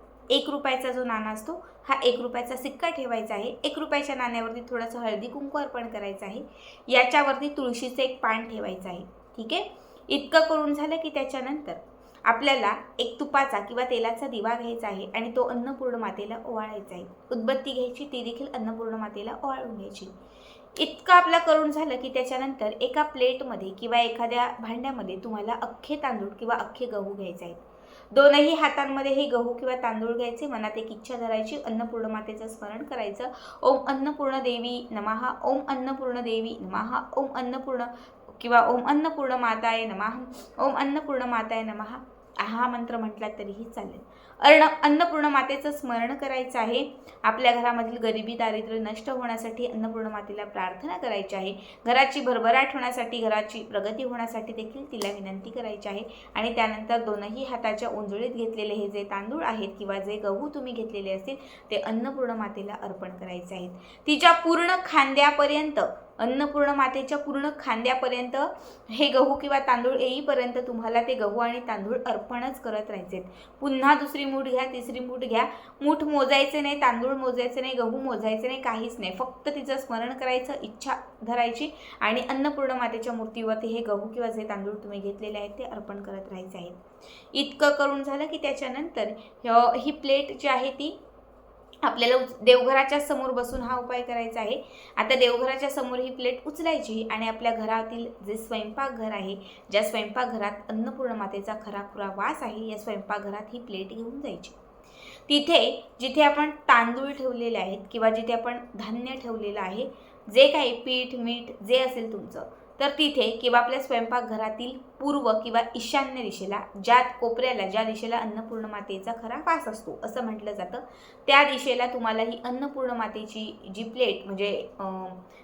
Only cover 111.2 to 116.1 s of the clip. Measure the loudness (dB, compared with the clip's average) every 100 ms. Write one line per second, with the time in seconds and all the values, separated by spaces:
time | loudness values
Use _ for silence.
111.2 | -4 -4 -8 -8 2 4 4 -2 -6 -8
112.2 | -10 -12 -14 -16 -12 -2 0 2 2 4
113.2 | 2 2 4 6 4 0 0 0 0 -2
114.2 | -2 -4 -4 -6 -10 -12 -16 -4 0 2
115.2 | 4 2 2 0 0 -4 0 0 0